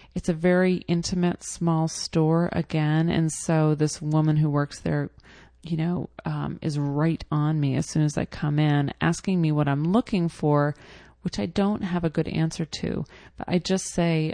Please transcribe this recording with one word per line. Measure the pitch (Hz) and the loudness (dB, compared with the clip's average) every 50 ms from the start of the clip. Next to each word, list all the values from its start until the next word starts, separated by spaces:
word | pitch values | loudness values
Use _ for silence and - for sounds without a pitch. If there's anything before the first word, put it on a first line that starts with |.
| - - - | -16 -12 -10
It's | 170 - - | -6 -2 -2
a | 165 | -2
very | 160 170 180 180 180 185 185 180 - - - | 0 2 2 4 4 4 2 2 0 0 -2
intimate, | 175 170 - - 185 180 175 175 - - - | -2 -2 -2 -2 -2 0 0 0 -2 -4 -8
small | - - - 170 170 160 160 160 | -12 -6 -2 0 0 2 2 0
store | 160 - - - - - 165 156 156 165 165 175 - | -2 -4 -6 -8 -2 0 2 2 4 2 2 2 0
again. | - 170 160 - - 156 151 151 156 160 160 170 | 0 -2 -4 -2 -2 0 0 2 2 2 2 2
And | - 156 160 160 | 2 0 0 0
so | - - - - 165 156 156 156 151 | -2 -4 -2 0 2 4 4 4 2
this | 147 151 147 - - | 2 0 -2 -2 -4
woman | 156 151 156 156 156 156 151 151 | -4 0 2 2 4 4 4 4
who | 156 147 | 2 2
works | 143 143 143 - - - | 2 0 -2 -2 -6 -6
there, | - 165 151 147 143 - _ - - - - - - - _ _ | -4 -2 -2 -2 -4 -6 _ -16 -20 -20 -20 -20 -20 -20 _ _
you | - 160 170 | -10 -6 -4
know, | 156 160 175 175 170 170 - _ - - | -2 -2 -2 -2 -4 -6 -8 _ -10 -8
um, | 160 151 147 143 151 - - | -6 -4 -4 -4 -6 -6 -6
is | - 160 147 147 | -4 -4 -2 -2
right | 143 143 139 147 160 165 160 - - - | -2 -2 0 2 2 2 0 -2 -4 -2
on | - 151 147 151 156 151 | 0 0 2 2 2 2
me | 143 135 131 | 0 0 0
as | 131 160 - | -2 -2 -2
soon | - 156 | 0 2
as | 151 151 - | 2 2 2
I | - - | -2 -4
come | - - - 151 147 147 151 | -4 -6 -4 -4 -2 0 2
in, | 151 147 147 143 143 139 - - | 2 4 2 2 0 -2 -2 -2
asking | 160 160 170 - - 196 185 175 | 0 0 0 0 -2 0 2 2
me | 165 156 | 2 2
what | 151 151 147 143 | 2 2 2 2
I'm | 139 143 156 | 0 0 0
looking | 170 196 240 - - 220 180 170 160 | 2 2 2 0 0 0 0 0 -2
for, | - - 156 147 147 147 143 147 - - - - - - - - - _ | -2 -2 0 2 2 4 2 0 -2 -6 -12 -20 -20 -20 -20 -20 -14 _
which | - 175 - 208 | -8 -6 -4 -4
I | 208 | -4
don't | 170 - 208 196 202 208 - | -2 0 0 0 0 0 -2
have | 208 170 175 170 165 | -2 -4 -2 -2 -2
a | 160 | -2
good | - 165 156 - | 0 -2 -2 0
answer | - 160 160 165 - - 165 | 0 0 0 0 -2 -4 -8
to. | - - - - - - - 151 - - - - - - | -8 -8 -6 -4 -4 -4 -4 -6 -8 -12 -20 -20 -20 -16
But | - - - | -12 -4 -2
I | 175 180 | -2 0
just | - - 190 185 - - | 0 0 -2 -2 -4 -4
say, | - 180 170 170 160 156 156 156 | -2 0 2 2 2 2 0 -2